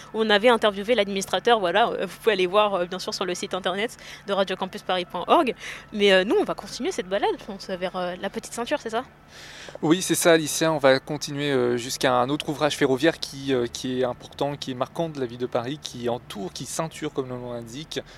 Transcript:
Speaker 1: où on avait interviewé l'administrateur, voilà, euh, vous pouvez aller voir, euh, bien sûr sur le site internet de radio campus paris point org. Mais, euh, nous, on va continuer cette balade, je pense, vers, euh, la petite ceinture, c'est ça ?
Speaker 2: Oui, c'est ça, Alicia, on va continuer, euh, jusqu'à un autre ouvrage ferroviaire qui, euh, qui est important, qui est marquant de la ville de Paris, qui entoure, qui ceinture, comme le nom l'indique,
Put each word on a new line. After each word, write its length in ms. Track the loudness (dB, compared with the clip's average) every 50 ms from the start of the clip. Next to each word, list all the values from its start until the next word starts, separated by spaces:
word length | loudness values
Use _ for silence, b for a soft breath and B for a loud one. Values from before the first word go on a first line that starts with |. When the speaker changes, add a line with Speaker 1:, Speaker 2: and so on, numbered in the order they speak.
| B B -4
Speaker 1:
où 60 | -2
on 80 | 2 4
avait 180 | 4 6 6 6
interviewé 460 | 6 6 4 2 0 0 0 0 2
l'administrateur, 640 | 2 2 2 -2 -4 -2 -2 -2 0 4 4 4 4
voilà, 300 | 4 2 4 4 4 4
euh, 180 | 2 -2 -4 -6
vous 100 | -8 -2
pouvez 160 | 0 2 2
aller 140 | 4 2 2
voir, 260 | 4 4 4 4 2
euh, 120 | 0 -2 -2
bien 100 | -4 -6
sûr 160 | -6 -8 -6
sur 100 | -4 -4
le 120 | -4 -4
site 180 | -4 -6 -6 -6
internet 440 | -4 -2 -2 -2 -2 -2 -4 -6 B B B B B B
de 80 | -2 0
radio 220 | 0 0 0 -2
campus 260 | -4 -6 -6 -8 -8
paris 240 | -6 -4 -2 -2 -2
point 200 | -4 -6 -6 2 4
org. 260 | 4 6 6 2 -2 B B B B B B B -2
Mais, 180 | 2 6 6
euh, 120 | 8 6 6
nous, 100 | 4 4 2
on 20 | 2
va 120 | 2 -2
continuer 360 | -6 -8 -10 -10 -6 -6 -4
cette 160 | -4 -4 -4 -4
balade, 220 | -2 0 0 0 0 -2
je 60 | -6
pense, 240 | -10 -12 -12 -8 -8
vers, 260 | -6 -4 -4 -4 -4 -4
euh, 180 | -4 -4 -6 -6
la 120 | -6 -6
petite 220 | -6 -8 -10 -8 -8
ceinture, 260 | -8 -4 -4 -4 -4
c'est 80 | -4 -4
ça ? 140 | -4 -4 -4 -6 -10 -20 B B B B B B B B B B B B 2
Speaker 2:
Oui, 180 | 4 4 4
c'est 140 | 4 2 0
ça, 160 | 4 6 6
Alicia, 420 | 6 6 4 0 -2 0 2 2 2
on 60 | 6
va 200 | 6 6 6 6
continuer, 520 | 4 -2 -6 -6 -6 -6 -4 -2 0 2
euh, 260 | 2 2 2 2 2 0
jusqu'à 380 | -2 -4 -4 0 2 4 4
un 140 | 4 2 2
autre 200 | 0 -2 -4 -6
ouvrage 280 | -4 -2 0 -2 2 2
ferroviaire 420 | 2 2 2 4 2 2 2 0
qui, 340 | -4 -10 -10 -8 -2 0 0
euh, 140 | 0 0 -2
qui 340 | -4 -6 -6 -4 -2 0
est 40 | 0
important, 500 | -2 -2 -6 -12 -16 -6 -4 -4 -4 -4
qui 160 | -6 -8 -8
est 40 | -6
marquant 340 | -6 -6 -4 -4 -4 -4 -4
de 100 | -4 -4
la 80 | -6 -6
ville 100 | -4 -6
de 80 | -6
Paris, 320 | -4 -2 -4 -4 -4 -6 -8
qui 300 | -10 -12 -10 -6 -4 -2
entoure, 420 | -4 -4 -6 -10 -10 -10 -8 -8
qui 140 | -8 -10 -10
ceinture, 480 | -6 -4 -4 -4 -6 -6 -8 -8 -6 -4
comme 160 | -4 -6 -6
le 60 | -8
nom 180 | -10 -10 -10 -10
l'indique, 460 | -10 -10 -12 -12 -14 -12 -10 -8 -10 B B B